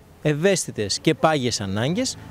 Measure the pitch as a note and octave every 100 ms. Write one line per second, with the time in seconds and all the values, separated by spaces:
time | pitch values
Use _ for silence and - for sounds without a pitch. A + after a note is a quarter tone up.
0 | - - D3+ D3 F#3+ F#3 - A#2 G2+ -
1 | D#3+ D3 D#3+ D#3 A#2+ - G2 G2 C3 F#3+
2 | C4 - -